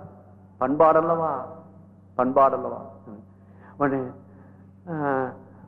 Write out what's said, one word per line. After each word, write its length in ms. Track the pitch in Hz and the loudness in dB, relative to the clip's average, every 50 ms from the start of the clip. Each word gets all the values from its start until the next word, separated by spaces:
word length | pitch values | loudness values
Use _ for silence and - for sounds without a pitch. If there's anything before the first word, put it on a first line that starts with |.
| - - - - - - - - - - - - | -20 -20 -20 -20 -20 -20 -20 -20 -20 -20 -4 -2
பண்பாடல்லவா, 680 | 127 131 147 156 160 156 156 160 160 170 170 165 160 156 139 127 - - - - - - - - - - - - - - - 127 | -2 0 4 6 6 6 6 4 2 2 0 0 -2 -2 -4 -6 -8 -12 -16 -18 -20 -20 -20 -20 -20 -20 -20 -20 -20 -8 -4 -2
பண்பாடல்லவா. 600 | 123 127 135 139 135 135 123 123 123 120 117 - - - - - - 113 104 - - - - - - - - - - - - | -2 2 4 4 4 4 2 -2 -6 -8 -10 -10 -14 -16 -20 -20 -20 -20 -20 -20 -20 -20 -20 -20 -20 -20 -20 -20 -20 -20 -4
உடனே, 260 | - 143 135 135 135 127 127 - - - - - - - - - - - - - - - 175 | -2 -2 0 0 -2 -4 -8 -12 -16 -20 -20 -20 -20 -20 -20 -20 -20 -20 -20 -20 -20 -12 -10
ஆ, 340 | 160 151 143 139 135 131 127 123 - - - - - - - | -8 -4 -2 -2 -2 -2 -4 -6 -8 -14 -20 -20 -20 -20 -20